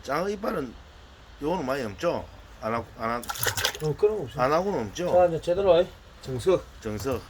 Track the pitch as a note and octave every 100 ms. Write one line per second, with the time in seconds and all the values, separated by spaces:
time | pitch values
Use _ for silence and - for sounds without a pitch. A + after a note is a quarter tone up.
0 | - C#3+ F#3+ G#3 A3+ G#3 C3 - - -
1 | - - - - C#3+ F3+ C3 C#3 A2+ F#2
2 | E3+ C3 - - - - A2+ A#2 - -
3 | A2+ A#2+ A2+ - - - - - D#3 D3
4 | G#3 A3 C3 B2+ B2+ D#3 F#3+ F3 G#2+ -
5 | F3 F3 F3+ D#3+ - F3 G3 E3+ F3+ -
6 | - - - B2+ F3 F3 - - A2 G#2
7 | A2+ A#2+